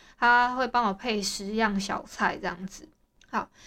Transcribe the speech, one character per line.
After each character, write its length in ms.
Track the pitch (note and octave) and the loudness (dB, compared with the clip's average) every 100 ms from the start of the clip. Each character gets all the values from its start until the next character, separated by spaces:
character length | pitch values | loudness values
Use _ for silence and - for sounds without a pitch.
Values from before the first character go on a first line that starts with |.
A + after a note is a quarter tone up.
| - - | -16 2
他 360 | A#3+ A#3+ B3 | 6 6 4
会 120 | B3 B3 | 0 0
帮 200 | A#3+ A3 | 2 0
我 80 | |
配 260 | G3 A#3+ G#3+ | 0 -2 -2
十 360 | G3 - G3 A3 | -2 -6 -4 0
样 220 | G#3+ G3 | 2 0
小 240 | - - - | -2 -6 -6
菜 300 | - G3+ - | -2 -2 -2
这 60 | F3+ | -6
样 200 | F3 F#3+ | -8 -12
子。 220 | - - _ _ _ - | -14 -20 _ _ _ -6
好， 160 | A#3 - - | -6 -6 -14